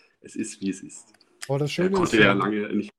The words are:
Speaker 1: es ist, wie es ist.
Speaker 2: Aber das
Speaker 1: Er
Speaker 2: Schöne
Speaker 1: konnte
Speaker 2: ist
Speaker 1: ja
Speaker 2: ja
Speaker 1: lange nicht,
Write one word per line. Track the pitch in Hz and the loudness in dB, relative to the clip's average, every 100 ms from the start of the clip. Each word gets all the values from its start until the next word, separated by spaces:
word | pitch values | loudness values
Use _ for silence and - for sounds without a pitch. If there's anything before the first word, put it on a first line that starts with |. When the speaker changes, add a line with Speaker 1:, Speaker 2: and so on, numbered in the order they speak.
| _ _ | _ _
Speaker 1:
es | - | -12
ist, | - 110 - | -8 -8 -6
wie | 95 | -6
es | 92 | -6
ist. | 101 - - _ _ _ - | -10 -18 -20 _ _ _ -4
Speaker 2:
Aber | 139 | -2
das | 147 | -2
Speaker 1:
Er | |
Speaker 2:
Schöne | - 185 | 0 2
Speaker 1:
konnte | 190 160 110 | 2 4 6
Speaker 2:
ist | |
Speaker 1:
ja | 101 | 6
Speaker 2:
ja | |
Speaker 1:
lange | 98 98 104 107 | 4 0 -2 -2
nicht, | 104 104 | -2 -4